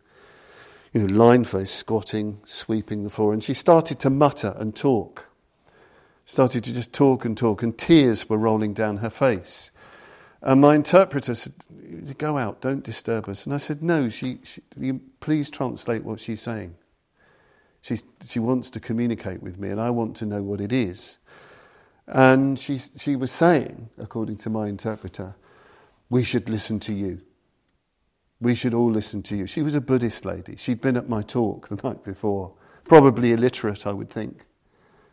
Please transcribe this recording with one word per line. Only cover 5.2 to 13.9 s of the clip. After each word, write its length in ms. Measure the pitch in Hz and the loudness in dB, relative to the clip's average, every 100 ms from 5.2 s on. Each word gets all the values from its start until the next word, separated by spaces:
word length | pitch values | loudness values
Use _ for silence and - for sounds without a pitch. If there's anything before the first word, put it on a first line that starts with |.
| - _ _ _ _ _ _ _ _ _ - | -20 _ _ _ _ _ _ _ _ _ -6
Started 360 | - 127 123 | 2 2 2
to 100 | 120 | -6
just 180 | 123 - | -6 -4
talk 320 | - 139 120 | 2 4 4
and 140 | 120 107 | -2 0
talk, 240 | 117 101 | 0 0
and 160 | 117 - | -4 -2
tears 500 | - 165 127 104 - | 4 6 6 2 0
were 80 | 107 | 0
rolling 380 | 113 110 107 | 2 2 0
down 220 | 101 107 101 | -2 -2 -2
her 140 | 110 | -6
face. 600 | - 135 95 - - - _ - - - - - _ | 0 0 0 -6 -16 -16 _ -20 -20 -20 -20 -20 _
And 180 | - 135 | 2 6
my 140 | 143 | 8
interpreter 640 | 151 - 190 185 143 - 117 | 6 6 4 4 0 -4 -8
said, 160 | 135 - - - - 170 143 131 | -8 -18 -20 -20 -18 -16 -14 -8
"Go 180 | 151 143 | -4 -2
out, 240 | 107 - | -4 -4
don't 220 | 131 139 | -4 -4
disturb 460 | 123 - - 113 98 | -6 -8 -4 -4 -6
us." 180 | 98 139 | -10 -6
And 80 | |
I 40 | 143 | -6
said, 220 | - 147 | -6 -6
"No, 280 | 165 | 0